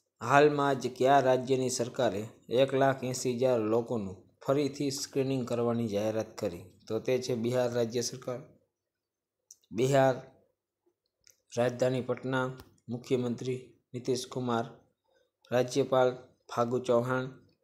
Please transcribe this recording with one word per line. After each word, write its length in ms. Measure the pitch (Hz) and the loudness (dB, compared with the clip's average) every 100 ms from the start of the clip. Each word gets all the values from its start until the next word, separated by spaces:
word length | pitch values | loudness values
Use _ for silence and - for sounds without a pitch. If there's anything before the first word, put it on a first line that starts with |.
| _ - | _ -8
હાલમાં 600 | 113 143 147 147 143 131 | 2 6 6 4 0 0
જ 80 | 120 | -4
કયા 320 | - 127 139 | 2 4 6
રાજ્યની 500 | 131 127 120 131 127 | 6 2 2 0 0
સરકારે 580 | - 117 - 120 98 110 - - | -2 -4 -2 -2 -2 -6 -12 -2
એક 260 | 120 135 | 2 2
લાખ 300 | 135 135 131 | 4 2 2
એંસી 320 | 127 127 127 120 | -4 -4 -4 0
હજાર 240 | 131 123 | 2 2
લોકોનું 560 | 107 117 117 120 98 95 - _ - | 2 0 0 -4 -6 -10 -18 _ -2
ફરીથી 440 | 139 139 139 143 | 0 0 -2 -4
સ્ક્રીનિંગ 580 | 135 - 143 131 135 120 | -4 -4 -2 -2 -2 -2
કરવાની 400 | 120 120 117 117 | -2 0 0 -2
જાહેરાત 500 | 101 110 110 110 - | 0 0 -2 -4 -6
કરી? 260 | 104 87 - - - | -6 -6 -14 -18 -6
તો 120 | 113 | -4
તે 220 | 117 127 | 0 -2
છે 120 | 123 | 0
બિહાર 380 | 120 117 127 123 | -2 0 0 0
રાજ્ય 300 | 120 117 120 | 0 -2 -2
સરકાર. 380 | 117 127 - 123 - _ _ _ _ _ _ _ _ _ _ - _ | -4 -6 -10 -10 -12 _ _ _ _ _ _ _ _ _ _ -20 _
બિહાર, 420 | 95 131 139 135 123 - _ _ _ _ _ _ _ _ _ _ _ _ 120 | -2 2 4 4 2 -6 _ _ _ _ _ _ _ _ _ _ _ _ -2
રાજધાની 460 | 123 120 127 131 | 0 0 0 0
પટના, 440 | 120 120 127 131 131 131 - _ - | -2 -6 -4 -2 -4 -8 -18 _ -12
મુખ્યમંત્રી 840 | 120 - 127 123 117 127 127 - _ _ | -10 -2 -2 -2 -4 -6 -8 -10 _ _
નીતિશ 320 | 123 123 123 - | -8 -4 -4 -4
કુમાર, 380 | 131 123 117 123 - _ _ _ _ _ _ - | -6 -2 -2 -2 -10 _ _ _ _ _ _ -2
રાજ્યપાલ 640 | 123 123 139 131 131 127 127 - _ - | 0 0 0 2 4 4 2 -10 _ -6
ફાગુ 300 | - 120 123 | -2 0 0
ચૌહાણ, 520 | 123 117 123 127 131 - _ _ | 2 2 2 -2 -6 -12 _ _